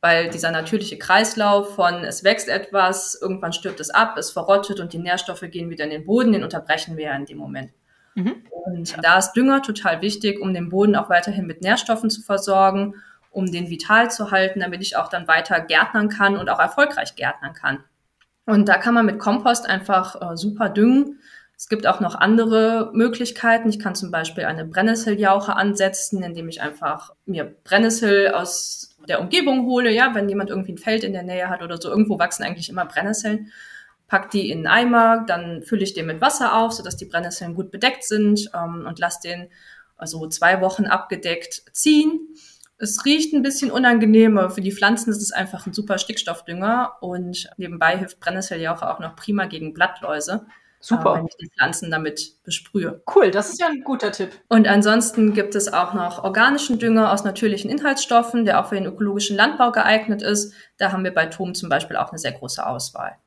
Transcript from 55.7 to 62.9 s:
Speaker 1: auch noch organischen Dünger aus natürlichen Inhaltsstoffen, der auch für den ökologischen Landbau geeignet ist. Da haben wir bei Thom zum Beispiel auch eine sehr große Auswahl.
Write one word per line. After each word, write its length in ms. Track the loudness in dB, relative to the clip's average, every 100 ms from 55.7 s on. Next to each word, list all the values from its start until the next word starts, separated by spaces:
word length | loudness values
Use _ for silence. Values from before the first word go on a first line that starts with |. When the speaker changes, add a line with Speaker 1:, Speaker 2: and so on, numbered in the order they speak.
Speaker 1:
auch 220 | -2 -2 -2
noch 280 | -4 -4
organischen 540 | -4 2 4 2 0 0
Dünger 340 | 4 4 4
aus 120 | 2
natürlichen 480 | -2 -2 -2 -2 -4
Inhaltsstoffen, 760 | -2 -2 -2 4 2 4 0 2
der 140 | 2
auch 80 | 0
für 80 | -4
den 100 | -4
ökologischen 500 | -4 -2 -2 -2 2
Landbau 360 | 2 4 2
geeignet 500 | 4 2 2 2 -4
ist. 320 | 0 -2 -2 -12 -20 _
Da 140 | -2
haben 120 | 0
wir 120 | 0 0
bei 100 | -2
Thom 300 | -4 -6 -6
zum 140 | -2
Beispiel 280 | -2 -2 -4
auch 140 | -4
eine 80 | -6
sehr 140 | -8
große 300 | -8 -10 -6
Auswahl. 520 | -6 -6 -8